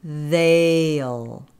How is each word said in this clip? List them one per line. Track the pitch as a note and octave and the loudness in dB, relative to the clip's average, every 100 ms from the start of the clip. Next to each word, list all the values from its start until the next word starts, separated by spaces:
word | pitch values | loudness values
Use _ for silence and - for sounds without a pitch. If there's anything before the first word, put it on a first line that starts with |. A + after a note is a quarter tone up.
They'll. | E3 D3+ D3 E3 E3 E3+ E3 E3 D#3+ D3+ B2+ B2 A#2 A#2+ - | -12 -10 -2 0 4 4 4 2 0 -2 -4 -8 -10 -14 -18